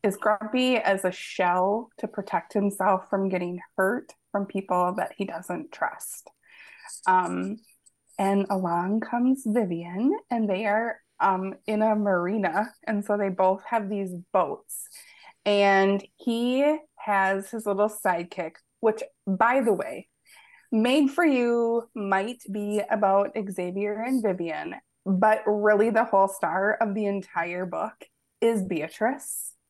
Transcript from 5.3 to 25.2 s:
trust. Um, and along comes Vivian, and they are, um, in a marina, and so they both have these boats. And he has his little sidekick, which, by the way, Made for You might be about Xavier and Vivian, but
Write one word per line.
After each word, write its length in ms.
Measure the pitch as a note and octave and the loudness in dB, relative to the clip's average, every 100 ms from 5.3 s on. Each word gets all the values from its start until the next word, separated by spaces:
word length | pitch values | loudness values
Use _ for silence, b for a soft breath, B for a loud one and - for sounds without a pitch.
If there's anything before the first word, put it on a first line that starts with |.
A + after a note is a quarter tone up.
| E3+ F3+ F3 - | -8 -8 -10 -10
trust. 580 | - - - - - - _ B B B B B B - | -6 -6 -6 -16 -16 -20 _ B B B B B B 2
Um, 480 | F#3 F3+ F3+ F#3+ A3 _ _ _ _ _ - | 2 2 -4 -4 -8 _ _ _ _ _ -2
and 260 | G3 G3+ G3 | 2 2 2
along 500 | G3 F3+ E3+ F3+ A3 | -2 0 0 0 -2
comes 440 | - A#3+ B3+ C4+ A3+ | -2 0 2 2 0
Vivian, 720 | A3 G3 E3+ E3+ F3+ B3+ A4 _ | 0 0 -4 -6 -2 0 0 _
and 200 | A#3+ G#3+ | -2 0
they 160 | F#3+ G#3+ | 0 0
are, 320 | G#3+ A#3 G#3+ _ _ | 0 0 -6 _ _
um, 340 | F#3 F#3 F#3+ G3 - | 2 2 -4 -8 -4
in 140 | G#3+ | 0
a 140 | G#3+ G#3+ | 2 2
marina, 760 | G#3 F#3 F3 G#3+ F#3+ E3+ A3+ - - | 2 2 0 0 0 -2 -4 -8 -4
and 180 | G#3 G#3 | -4 -2
so 100 | G#3 | -2
they 120 | G3 | 0
both 340 | F#3 F#3 G3 - | 2 2 2 -2
have 240 | A#3 G3+ | -2 -2
these 220 | G3+ F#3+ F3+ F3 | -4 -6 -8 -2
boats. 540 | F#3 D#3 - _ - - B B B B _ G#3 | 0 0 -4 _ -16 -14 B B B B _ 0
And 580 | G3+ G3+ G3 G3 G3+ - _ | 4 4 4 4 2 -4 _
he 600 | - A#3 A#3+ B3+ C#4+ D#4 - _ | -4 -2 0 2 2 0 -6 _
has 520 | - G3 F#3+ G3 G3+ | -2 2 2 0 -4
his 140 | A3+ G#3+ | -6 -2
little 240 | G3 G#3 | 0 0
sidekick, 640 | G#3+ G3 F3 F3 - E3 - _ _ | 0 -2 0 -4 -8 -8 -10 _ _
which, 220 | A3+ A3 - _ - | 0 0 -8 _ -4
by 360 | F#3 A3+ C4 | 2 4 4
the 120 | G#3+ | 2
way, 340 | F#3+ A2+ A#2+ - _ b b b b b | 0 -2 -10 -16 _ b b b b b
Made 400 | A3 A#3 C#4 C4+ | 2 4 4 4
for 140 | D4+ E4 | 4 4
You 640 | C4 A#3+ A#3 A#3 A#3 A3+ | 4 2 2 2 0 -4
might 480 | A#3 G3 F#3+ G#3 A#3+ - | -8 -2 0 -2 -8 -10
be 300 | G3+ G#3 G#3 G3+ | -8 -2 -2 -2
about 420 | G#3+ G3+ G3 G3+ A3+ G3 | 2 4 4 2 -4 -6
Xavier 500 | F#3+ F3+ F#3+ G#3 G#3 | -6 -6 -4 -4 -4
and 220 | A#3 C4 | -2 0
Vivian, 520 | G#3+ F3+ E3+ D3+ D#3+ F#3 _ _ F#3+ | 0 -2 -4 -6 -8 -12 _ _ -2
but 360 | F#3 | 2